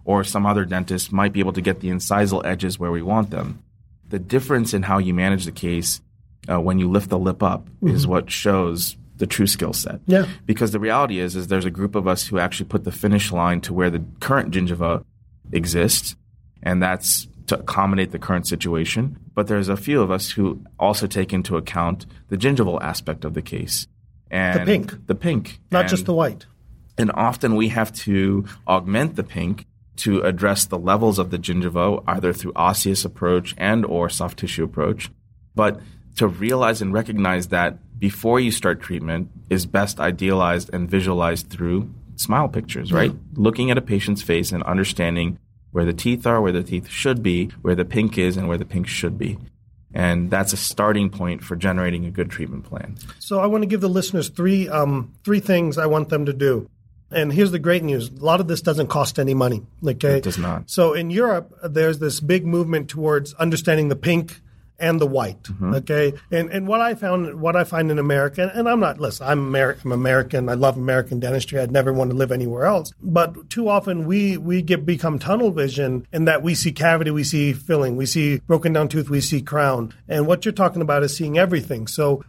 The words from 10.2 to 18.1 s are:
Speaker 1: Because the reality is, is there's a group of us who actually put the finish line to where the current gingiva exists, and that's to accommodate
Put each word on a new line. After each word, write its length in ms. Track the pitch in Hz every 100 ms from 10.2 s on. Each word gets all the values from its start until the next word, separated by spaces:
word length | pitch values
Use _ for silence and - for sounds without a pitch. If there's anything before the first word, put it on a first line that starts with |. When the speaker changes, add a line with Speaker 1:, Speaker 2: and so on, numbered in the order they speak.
| 180 - -
Speaker 1:
Because 260 | 107 113
the 80 | 101
reality 400 | 110 120 139 92
is, 160 | 90 90
is 100 | 87
there's 180 | 95 92
a 40 |
group 240 | 85 101
of 140 | 104 92
us 180 | 90 -
who 120 | 95
actually 280 | 87 - 95
put 160 | -
the 60 | -
finish 400 | - 104 104 101
line 300 | 87 87 87
to 140 | -
where 160 | 90 90
the 120 | 85 80 -
current 320 | - 139 -
gingiva 520 | 92 90 85 85 85 - _ _ - -
exists, 640 | 90 85 85 104 - - - _ _ - -
and 200 | - 90
that's 460 | 90 90 - - - - -
to 120 | -
accommodate 540 | - - 95 98 92